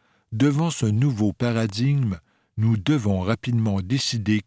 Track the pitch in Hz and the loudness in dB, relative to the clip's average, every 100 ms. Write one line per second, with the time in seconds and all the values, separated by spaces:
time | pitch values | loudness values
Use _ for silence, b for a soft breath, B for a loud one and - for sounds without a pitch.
0 | _ _ _ 110 139 143 170 - 110 107 | _ _ _ 0 2 2 -2 0 0 2
1 | 143 107 107 - 120 113 113 101 135 143 | 0 0 -2 0 -2 0 -2 -2 0 0
2 | 117 87 _ _ _ - 110 113 92 151 | -2 -4 _ _ _ -2 0 2 2 0
3 | 101 95 92 113 123 117 110 98 90 135 | 2 0 0 -2 -2 0 0 -2 -2 -2
4 | - 117 101 104 | -2 -2 0 0